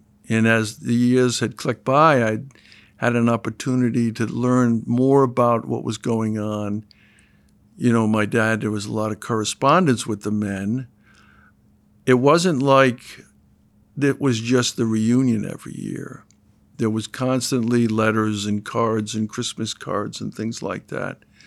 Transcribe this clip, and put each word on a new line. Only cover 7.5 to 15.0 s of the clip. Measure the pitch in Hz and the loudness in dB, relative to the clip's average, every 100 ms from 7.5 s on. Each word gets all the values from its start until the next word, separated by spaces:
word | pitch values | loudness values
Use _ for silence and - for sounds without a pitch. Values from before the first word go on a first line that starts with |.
| _ _ - | _ _ -4
You | 120 | 0
know, | 117 110 | 2 2
my | 107 104 | 0 0
dad, | 120 110 110 | 0 0 0
there | 110 | -2
was | 107 110 | -4 -4
a | |
lot | 110 107 | -4 -4
of | 104 | -6
correspondence | - 113 104 - 135 165 170 117 117 | -4 -4 -4 -2 2 4 4 2 0
with | 101 | -6
the | 104 | -4
men. | 107 104 98 98 123 127 _ _ _ _ _ _ _ _ _ _ _ - | -2 -2 -4 -4 -4 -6 _ _ _ _ _ _ _ _ _ _ _ 2
It | |
wasn't | 127 139 165 180 139 | 4 4 4 2 0
like | 139 135 131 120 - - - _ _ _ _ _ _ - | 4 4 4 0 -10 -20 -20 _ _ _ _ _ _ -2
it | 139 - | -2 0
was | 139 110 | 0 0
just | 117 127 117 - | 2 0 0 -2
the | 113 | -2
reunion | 110 | 0